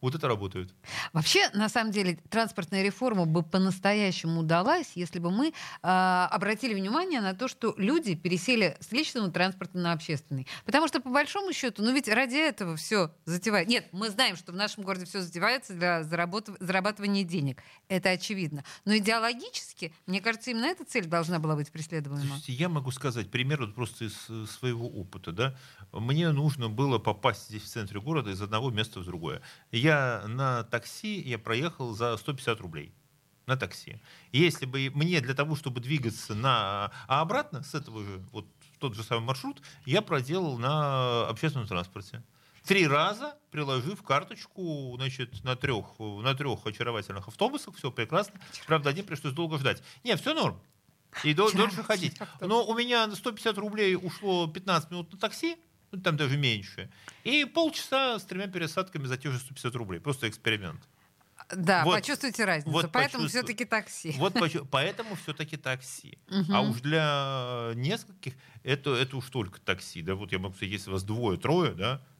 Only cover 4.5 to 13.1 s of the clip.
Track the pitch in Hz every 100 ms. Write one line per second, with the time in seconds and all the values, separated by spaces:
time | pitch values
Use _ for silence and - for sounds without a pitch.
4.5 | 165 208 349 - 175 175 180 170 196 311
5.5 | - - - 175 185 185 180 180 202 202
6.5 | 214 262 196 190 285 370 277 196 190 247
7.5 | - 220 - 196 320 254 156 175 180 -
8.5 | 240 185 - - 247 302 247 196 165 185
9.5 | 185 185 180 170 160 - 147 - 135 131
10.5 | - - 262 320 302 254 262 294 403 392
11.5 | - 254 - 214 269 262 214 262 277 320
12.5 | 220 185 156 - 214 156